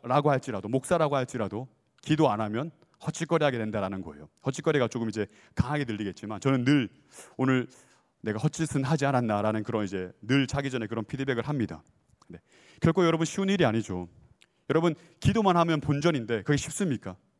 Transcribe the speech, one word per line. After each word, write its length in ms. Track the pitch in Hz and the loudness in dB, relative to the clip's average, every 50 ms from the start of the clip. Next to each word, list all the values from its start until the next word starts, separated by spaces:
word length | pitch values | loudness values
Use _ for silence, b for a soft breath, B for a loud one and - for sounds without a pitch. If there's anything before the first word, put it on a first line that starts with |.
| - | -2
라고 260 | 120 127 147 143 147 | 0 2 4 4 4
할지라도, 360 | 143 131 - - 113 98 98 104 | 2 2 0 -2 -6 -6 -4 -2
목사라고 480 | 120 139 - - 180 165 160 143 143 | -2 -2 0 0 0 2 2 2 0
할지라도 520 | 135 127 - - 120 107 95 98 107 131 131 _ _ _ _ _ _ | 0 -2 -2 -4 -4 -4 -4 -4 -6 -8 -10 _ _ _ _ _ _
기도 280 | - - 156 151 160 131 | -2 0 4 4 4 4
안 120 | 104 107 | 4 2
하면 300 | 113 104 107 113 147 165 - _ _ _ _ _ - | -2 -2 -2 -4 -4 -6 -8 _ _ _ _ _ -10
헛짓거리하게 520 | - - - 165 - 175 160 156 143 127 117 | -10 -8 -6 -2 -2 0 2 2 2 0 0
된다라는 440 | 110 107 104 107 98 92 98 92 | -2 -4 -4 -4 -4 -4 -4 -6
거예요. 260 | 90 80 73 73 76 - _ _ - | -8 -10 -14 -16 -20 -20 _ _ -6
헛짓거리가 440 | 139 135 - 131 165 151 147 123 113 | -6 -6 -2 0 0 2 2 2 0
조금 200 | - 127 117 113 | -2 -2 -4 -4
이제 160 | 101 107 104 b b b b b _ | -2 -4 -4 b b b b b _
강하게 300 | - - 123 147 151 143 | -2 -2 0 -2 -4 -4
들리겠지만 540 | 117 110 104 110 101 - - - 104 107 98 | -4 -4 -4 -4 -6 -6 -8 -10 -10 -8 -2
저는 240 | - 135 135 127 120 | 0 2 2 2 4
늘 240 | 131 147 143 120 98 - _ B B B B B B B - | 4 4 2 2 0 -6 _ B B B B B B B -2
"오늘 300 | 131 131 131 127 123 b b b b b b b b b b _ | 0 2 2 2 0 b b b b b b b b b b _
내가 160 | - 110 104 110 | -6 -6 -4 -2
헛짓은 460 | 120 151 - - 160 151 - 143 135 | -2 -2 -2 -2 -4 -2 -2 -2 0
하지 240 | 131 160 151 139 139 | 0 0 0 0 2
않았나"라는 560 | 139 127 120 113 104 104 104 107 110 110 107 | 2 2 2 0 0 0 0 0 -2 -2 -4
그런 220 | - - 110 104 | -4 -4 -2 -2
이제 260 | 95 98 95 92 90 - _ | -4 -4 -6 -8 -8 -12 _
늘 240 | - 104 131 139 135 | -2 0 2 2 2
자기 240 | - - 139 143 135 | 0 -2 -4 -4 -4
전에 160 | 127 123 113 | -4 -6 -6
그런 180 | 104 117 110 110 | -6 -4 -6 -6
피드백을 420 | - - 127 135 135 127 117 113 - | -6 -6 -4 -2 -2 -2 -2 -2 -2
합니다. 340 | 151 139 110 92 80 73 - _ _ _ _ _ _ _ _ - | -2 -2 -4 -4 -6 -10 -16 _ _ _ _ _ _ _ _ -20
네. 120 | - - b b b b b b b b | -20 -20 b b b b b b b b
결코 240 | - 160 160 190 180 | 2 2 4 4 4
여러분 200 | 165 165 160 165 | 4 4 4 0
쉬운 240 | 156 - - 196 190 | -2 -2 -2 0 0
일이 160 | 196 190 170 | 2 4 4
아니죠. 420 | 117 107 113 107 - 95 90 90 85 - - - _ _ _ _ _ _ _ _ - | 2 2 0 -2 -4 -6 -8 -8 -10 -14 -20 -20 _ _ _ _ _ _ _ _ 0
여러분 240 | 135 160 165 175 156 B B B B B | 2 2 2 2 0 B B B B B
기도만 380 | - - 202 226 214 196 175 175 | 2 2 4 4 4 4 4 4
하면 240 | 165 165 160 151 | 4 4 2 0
본전인데 640 | - 147 147 143 143 175 160 135 113 107 120 107 - | 0 0 0 2 2 2 2 0 -2 -2 -4 -2 0
그게 140 | - 147 139 | 0 0 0
쉽습니까? 600 | - - 160 - 202 175 131 104 - 98 90 - _ _ _ | 0 -4 -6 -4 -2 -2 -2 -4 -6 -10 -14 -14 _ _ _